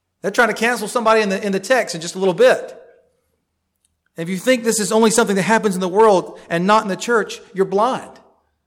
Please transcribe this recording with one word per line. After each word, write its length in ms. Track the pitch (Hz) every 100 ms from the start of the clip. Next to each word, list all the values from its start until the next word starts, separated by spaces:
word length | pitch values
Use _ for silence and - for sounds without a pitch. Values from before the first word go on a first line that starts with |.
| _ _
They're 100 | 170
trying 180 | 196 226
to 40 |
cancel 340 | 208 226 247 202
somebody 340 | 254 220 220
in 80 | 214
the, 140 | 190
in 80 | 208
the 80 | 196
text 360 | 196 254 214 175
in 60 |
just 140 | 170 190
a 40 |
little 140 | 190
bit. 420 | 170 247 185 - - - _ _ _ _ _ _ _ _ _ _ _ _ -
If 100 | 165
you 100 | 185
think 260 | 240 254
this 160 | 226 214
is 120 | 185
only 200 | 220 226
something 240 | 226 202 196
that 80 |
happens 320 | 175 220 214 185
in 60 |
the 60 | 185
world 520 | 190 220 185 - - -
and 180 | 170 185
not 160 | 214
in 60 | 214
the 80 | 185
church, 420 | - 233 196 - -
you're 120 | 185 185
blind. 540 | 190 233 220 - - _ _ _ _